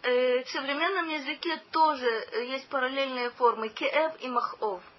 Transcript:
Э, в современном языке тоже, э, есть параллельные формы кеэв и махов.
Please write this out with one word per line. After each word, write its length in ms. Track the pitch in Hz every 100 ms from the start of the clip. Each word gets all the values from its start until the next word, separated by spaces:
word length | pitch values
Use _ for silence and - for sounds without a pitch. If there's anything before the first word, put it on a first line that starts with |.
Э, 420 | 254 247 254 247
в 60 | 254
современном 580 | 320 269 285 339 381 330
языке 480 | 302 269 302 339 311 -
тоже, 360 | 330 311 277 247
э, 360 | 220 - 220 247
есть 220 | 269 -
параллельные 640 | 277 254 269 269 254 240
формы 380 | 240 240 214 220
кеэв 420 | - 302 294 320 320
и 80 | 254
махов. 520 | 240 - - 220 185 -